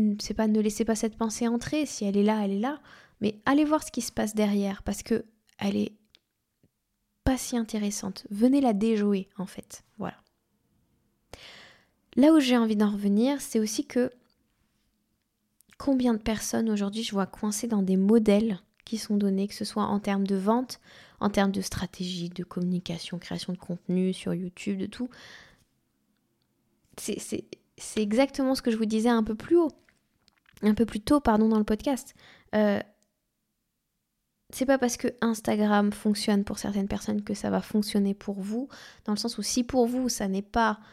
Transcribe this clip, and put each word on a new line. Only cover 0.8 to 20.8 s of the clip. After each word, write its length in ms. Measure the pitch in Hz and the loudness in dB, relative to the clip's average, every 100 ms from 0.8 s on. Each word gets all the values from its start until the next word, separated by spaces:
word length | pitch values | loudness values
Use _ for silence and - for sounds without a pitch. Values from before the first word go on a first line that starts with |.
| 220 | -2
pas 100 | 220 | 0
cette 220 | 226 214 | -2 -4
pensée 300 | 226 214 233 | -6 -2 -2
entrer, 380 | 240 - 302 285 | -2 -2 -4 -4
si 200 | - 202 | -4 -2
elle 120 | 196 | 2
est 60 | |
là, 180 | 202 214 | 2 2
elle 80 | 202 | -2
est 80 | 196 | -2
là, 220 | 240 294 - - - _ | -4 -6 -12 -20 -20 _
mais 220 | 214 208 - | -6 -4 2
allez 200 | 277 302 | 4 4
voir 180 | 302 | 2
ce 80 | - | 0
qui 100 | - | -8
se 100 | - | -6
passe 220 | - 214 | -4 -2
derrière, 480 | 214 214 202 196 196 | 0 2 2 -2 -4
parce 200 | - 202 | -6 -8
que 220 | - 226 - _ _ _ | -2 -4 -4 _ _ _
elle 160 | 202 202 | -4 -2
est 180 | 214 - _ _ _ _ _ _ _ _ _ _ _ _ - | -4 -6 _ _ _ _ _ _ _ _ _ _ _ _ -2
pas 120 | 262 | -2
si 200 | - 240 | -2 -4
intéressante. 680 | 220 214 202 208 196 190 - | -4 -4 -4 -4 -8 -10 -12
Venez 300 | 202 240 277 | 2 4 6
la 120 | 262 | 4
déjouer, 540 | 202 226 220 208 202 190 - | 2 2 2 2 0 -2 -10
en 80 | 185 | -10
fait. 380 | - - - _ - | -10 -18 -20 _ -10
Voilà. 200 | - - _ _ _ _ _ _ _ _ _ _ _ - - - - - _ _ _ - | -10 -10 _ _ _ _ _ _ _ _ _ _ _ -20 -20 -20 -20 -20 _ _ _ 4
Là 160 | 285 | 6
où 80 | 320 | 6
j'ai 180 | 262 247 | 6 4
envie 200 | 226 214 | 4 2
d'en 140 | 208 | 2
revenir, 500 | 202 202 202 247 285 | 2 2 2 2 0
c'est 180 | - 226 | -2 -2
aussi 260 | 214 220 294 | 0 -2 -4
que 240 | 247 254 - _ _ _ _ _ _ _ _ _ _ _ _ _ _ _ _ | -2 -2 -4 _ _ _ _ _ _ _ _ _ _ _ _ _ _ _ _
combien 360 | - 269 247 | 0 2 2
de 80 | 220 | 0
personnes 480 | 214 214 - 233 226 | 0 -4 -2 -2 0
aujourd'hui 340 | 208 202 208 | 0 -2 -4
je 80 | 226 | -4
vois 160 | 202 185 | -2 -2
coincées 400 | - 214 214 233 | -2 -4 -4 -2
dans 160 | 214 | 0
des 140 | 190 190 | 2 4
modèles 640 | 196 233 214 202 220 190 - _ | 6 6 6 4 2 -4 -8 _
qui 140 | - 220 | -10 -10
sont 200 | - 208 | -2 0
donnés, 300 | 202 190 202 | 0 0 -2
que 60 | |
ce 120 | - 208 | -6 -6
soit 180 | - | -2
en 160 | 202 202 | -2 -2
termes 260 | 208 196 196 | 0 -2 0
de 100 | 196 | 0
vente, 440 | 190 233 262 - | 2 2 0 -10